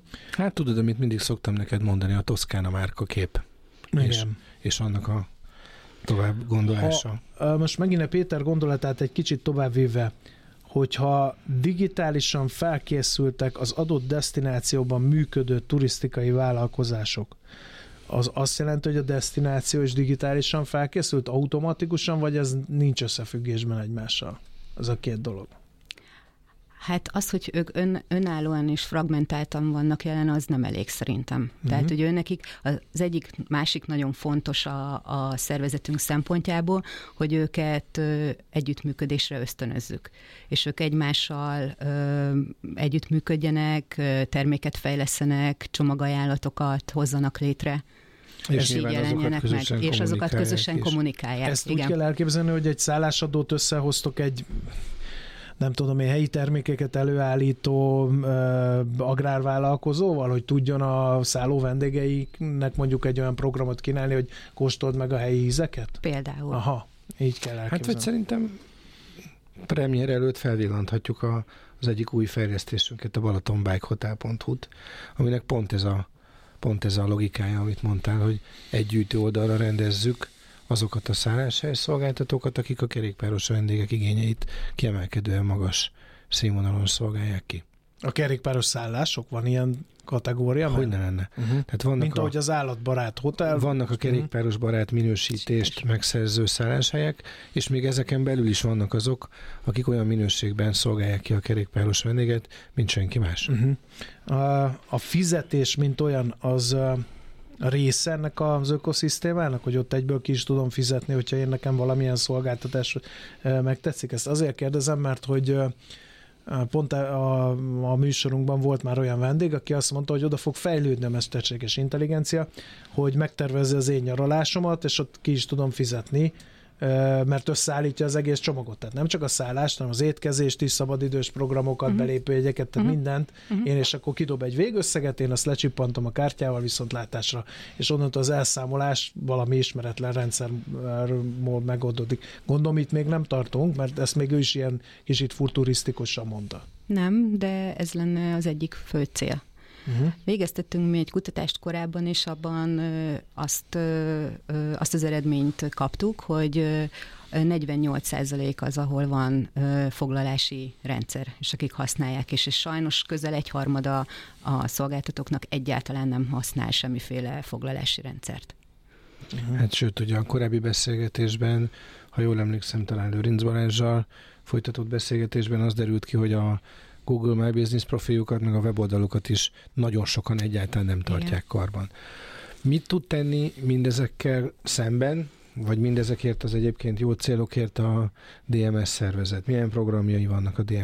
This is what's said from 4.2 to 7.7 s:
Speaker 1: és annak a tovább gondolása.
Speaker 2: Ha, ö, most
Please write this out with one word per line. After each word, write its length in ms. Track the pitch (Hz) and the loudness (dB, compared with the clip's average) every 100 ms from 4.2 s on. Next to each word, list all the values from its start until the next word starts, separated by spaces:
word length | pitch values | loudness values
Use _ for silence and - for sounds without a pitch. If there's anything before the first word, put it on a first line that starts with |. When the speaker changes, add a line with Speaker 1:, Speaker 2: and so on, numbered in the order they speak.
| 110 110 - - | -2 -6 -12 -8
Speaker 1:
és 220 | 98 - | -4 -2
annak 280 | 107 101 104 | 0 0 0
a 200 | 107 92 - - - - - - - | -2 -2 -10 -20 -20 -20 -20 -20 -10
tovább 420 | - 104 101 107 120 | -2 2 2 0 0
gondolása. 720 | 110 107 107 160 156 117 107 - - | 2 4 4 2 2 -2 -6 -10 -2
Speaker 2:
Ha, 160 | 151 | 0
ö, 40 | 156 | 2
most 220 | 160 | 2